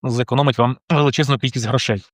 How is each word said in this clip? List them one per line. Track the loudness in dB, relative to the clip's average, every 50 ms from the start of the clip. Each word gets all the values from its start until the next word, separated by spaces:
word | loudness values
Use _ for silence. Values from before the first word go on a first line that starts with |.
| -4
Зекономить | -2 -2 -2 -2 0 0 2 2 2 2 2
вам | 2 0 0 -4 _ _
величезну | 0 2 2 2 2 0 0 0 0 -2
кількість | -2 -4 -4 -4 -4
грошей. | -2 -2 -2 -2 -2 -4 -4 -6 _